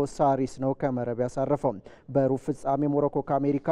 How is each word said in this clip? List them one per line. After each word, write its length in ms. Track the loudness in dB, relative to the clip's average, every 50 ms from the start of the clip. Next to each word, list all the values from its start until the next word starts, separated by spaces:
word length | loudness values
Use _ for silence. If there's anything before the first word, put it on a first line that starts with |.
| 0
ሳሪስ 480 | 0 0 2 2 2 2 2 0 -4 -4
ነው 160 | -2 -2 -2 -2
ከመረብ 440 | 0 -2 -2 -2 -2 -2 -4 -2 -2
ያሳረፈው። 560 | -2 -2 -2 -2 -2 0 0 0 0 -2 -2 -4 -8 -18 -20 -20 _ -2
በሩብ 320 | 0 2 2 2 2 0
ፍጻሜ 400 | -2 -4 -6 -4 -2 -2 0 2 2
ሞሮኮ 300 | 2 2 2 2 2 0 -2 -2
ከአሜሪካ 440 | 0 0 0 2 0 0 0 0 2